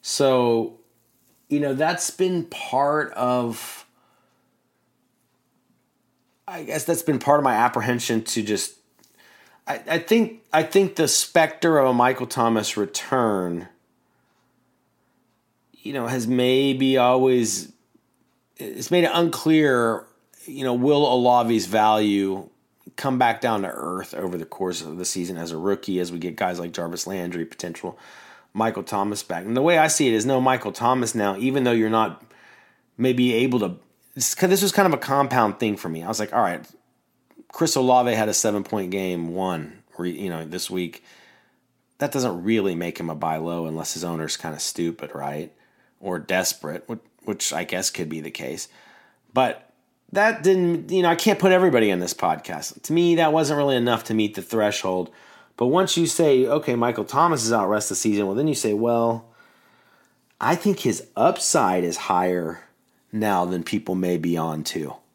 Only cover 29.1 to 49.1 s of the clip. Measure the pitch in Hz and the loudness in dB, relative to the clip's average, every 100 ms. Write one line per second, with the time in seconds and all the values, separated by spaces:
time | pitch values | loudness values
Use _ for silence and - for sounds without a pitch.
29.1 | 104 - 85 95 120 151 170 156 - 139 | -4 -8 -8 -4 0 2 4 4 2 2
30.1 | 113 117 131 131 127 104 - 120 127 117 | 2 2 2 2 2 -2 -2 0 2 0
31.1 | 113 101 95 127 139 123 117 110 113 107 | 0 -2 0 -2 0 2 2 2 2 0
32.1 | 80 - - - - _ _ _ - 127 | -4 -20 -20 -20 -20 _ _ _ -2 0
33.1 | 123 123 117 127 127 98 90 _ _ _ | 2 2 2 2 0 -2 -6 _ _ _
34.1 | - - - 180 190 190 - 190 147 - | -6 -4 0 2 4 2 4 4 2 0
35.1 | 139 135 127 110 95 113 101 87 80 82 | 0 2 4 2 2 -4 -4 -6 -8 -6
36.1 | 113 107 113 101 85 - _ _ _ _ | -6 -2 0 0 -2 -10 _ _ _ _
37.1 | _ _ _ - - 165 - 127 127 123 | _ _ _ -20 -2 0 2 4 4 4
38.1 | 110 107 98 110 104 95 110 92 98 95 | 0 0 0 0 -2 -4 -6 -4 -4 -4
39.1 | 87 85 90 92 87 76 - _ - 87 | -4 -6 -4 -4 -4 -8 -16 _ -8 -8
40.1 | 82 95 82 80 90 - 92 87 - _ | -6 -8 -8 -8 -10 -6 -6 -6 -10 _
41.1 | - _ _ _ _ _ _ _ _ 143 | -20 _ _ _ _ _ _ _ _ -4
42.1 | 139 123 87 92 113 98 85 87 82 85 | -2 -2 -2 0 0 0 -2 -6 -6 -8
43.1 | 78 82 80 82 85 82 80 80 - 87 | -4 -4 -4 -4 -6 -6 -6 -8 -8 -6
44.1 | 82 78 - 82 78 - - 85 82 - | -6 -6 -8 -10 -8 -8 -4 -6 -6 -12
45.1 | 71 69 76 82 _ _ _ _ _ 95 | -10 -8 -8 -12 _ _ _ _ _ -8
46.1 | 90 - 92 90 - 76 85 - 113 _ | -8 -2 -2 -2 -4 -10 -10 -10 -14 _
47.1 | _ - 101 - 82 87 92 95 - 82 | _ -8 -6 -4 -4 -4 -4 -4 -6 -8
48.1 | 80 76 - 64 82 - _ - - _ | -8 -10 -10 -10 -10 -12 _ -20 -20 _